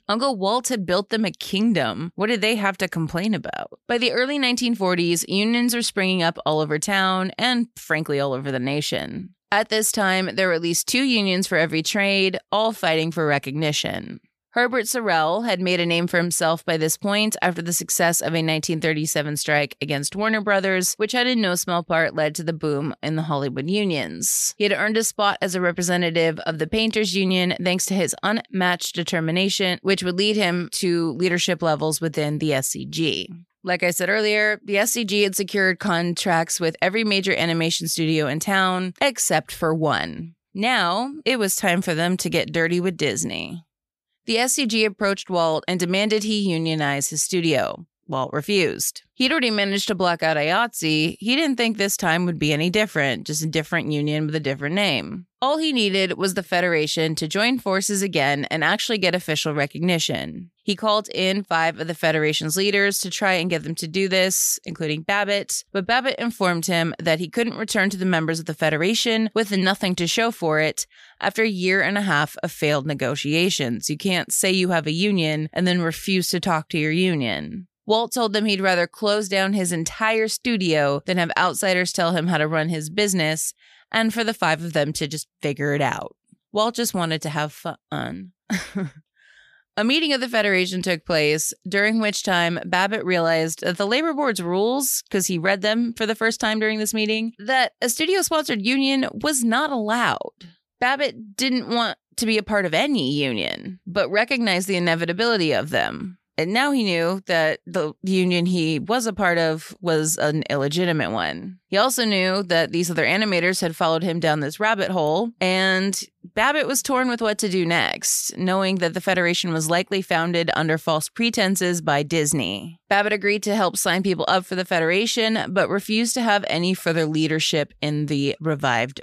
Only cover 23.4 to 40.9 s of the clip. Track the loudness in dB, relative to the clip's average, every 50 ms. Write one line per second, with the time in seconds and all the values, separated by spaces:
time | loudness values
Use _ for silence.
23.4 | -2 -2 -4 -4 -2 -2 0 0 0 0 0 -2 -4 -4 -6 -6 -4 -2 -2 -2
24.4 | -2 -4 -2 0 0 0 0 0 0 0 0 0 0 0 0 0 0 0 0 0
25.4 | -2 -2 0 0 0 0 0 0 0 0 2 2 2 2 2 2 2 2 2 -2
26.4 | -4 -4 -4 -2 -2 -2 0 0 0 0 0 0 0 0 0 0 2 2 2 2
27.4 | 2 0 0 0 0 0 0 0 0 0 0 0 0 0 -2 -2 -2 -2 -2 -2
28.4 | -4 -4 -2 0 0 2 0 0 -4 -6 -6 -6 -4 -2 -2 -2 0 0 2 2
29.4 | 2 0 0 0 0 0 0 0 0 0 0 0 0 -2 0 2 2 2 2 2
30.4 | 2 2 0 0 -2 -4 -4 -2 0 0 2 2 0 -2 -2 0 0 0 0 0
31.4 | 0 0 0 0 2 0 2 2 0 -2 -2 0 -2 -2 -2 -2 -2 -2 -2 0
32.4 | 0 0 0 0 0 -2 -6 -6 -8 -6 -4 -2 0 0 0 -2 -4 -8 -12 -18
33.4 | -20 _ _ _ -4 -4 -2 0 0 0 0 0 0 0 0 2 2 2 2 2
34.4 | 2 0 0 -2 -4 -2 0 0 2 2 0 -2 -2 0 2 2 2 2 0 -2
35.4 | -4 -2 0 2 2 2 2 0 0 0 0 0 0 0 -2 -2 0 2 2 2
36.4 | 2 0 -2 -2 -2 -2 0 0 0 0 2 2 2 2 2 2 2 2 0 0
37.4 | 0 0 2 2 2 0 0 -2 -2 -2 -2 0 0 2 2 2 0 0 -2 -2
38.4 | -2 0 2 2 2 2 0 0 -2 -4 -2 0 0 0 0 0 0 0 0 0
39.4 | 0 -2 -6 -2 0 0 2 2 2 2 2 0 -2 -4 -8 -10 -12 -14 -16 _
40.4 | _ _ -6 -4 0 0 2 2 2 0